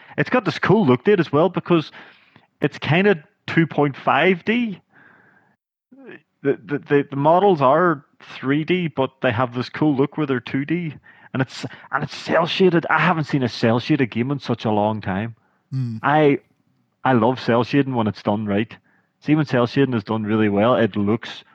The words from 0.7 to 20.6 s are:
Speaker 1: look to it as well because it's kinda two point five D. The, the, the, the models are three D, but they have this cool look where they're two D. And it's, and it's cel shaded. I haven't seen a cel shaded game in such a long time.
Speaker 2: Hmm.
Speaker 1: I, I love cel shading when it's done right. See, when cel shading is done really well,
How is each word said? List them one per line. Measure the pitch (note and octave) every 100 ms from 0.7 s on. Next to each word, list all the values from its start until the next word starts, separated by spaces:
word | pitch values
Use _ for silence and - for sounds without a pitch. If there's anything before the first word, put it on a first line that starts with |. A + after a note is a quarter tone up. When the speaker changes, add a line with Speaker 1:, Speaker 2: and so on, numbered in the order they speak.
| G#3 D#3
Speaker 1:
look | B2 -
to |
it | G#3
as | D3
well | C#3+ F3+
because | F3+ - E3+ - - - - _ _ _ _
it's | D3+ -
kinda | A2+ E3 G3+ E3 - _ -
two | - D#3+
point | - D3 B2+
five | - C3 E3+ F3+ -
D. | A#3 A#3 F3+ _ _ _ _ _ _ _ _ _ _ _ C4 B3+ - _ _
The, | C#3 -
the, | G#2 C#3+
the, | - C#3+ C#3+
the | C#3
models | D3 E3+ G3+ E3
are | C3 D3+ F3+ D3 - _ - -
three | C3 C#3+
D, | D#3 F3+ E3+
but | - C3 -
they | C3
have | A2+ B2+
this | A#2+ A#2+
cool | - D#3 C3
look | C#3+ -
where | D3
they're | B2+
two | - C3+ C#3+
D. | E3+ E3 D3 - - -
And | B2
it's, | C3 - - - -
and | C3+
it's | D3 -
cel | - D3+ E3+
shaded. | - F#3 E3+ -
I | D#3
haven't | D#3+ E3 D3
seen | D3
a | B2
cel | - A#2+ A#2
shaded | - D3+ A#2+
game | A2+ B2
in | C#3+
such | - A#2 A#2
a |
long | G#2 G#2 G#2+
time. | G2+ F#2+ A2+ A2+ _ _ _
Speaker 2:
Hmm. | C3+ B2 A2
Speaker 1:
I, | C#3 D3+ D3 C#3 - _ _ _ _ _
I | C3
love | B2+ A2+ C3
cel | - A#2
shading | A#2+ C#3+ C3+
when | B2 G#2+
it's | -
done | - G#2 G#2
right. | G2+ A2+ - _ _ _ _
See, | - D#3
when | D3
cel | B2+ A#2+
shading | C#3 C3+
is | A#2
done | A2 A2
really | G#2 A2 G#2+
well, | G2+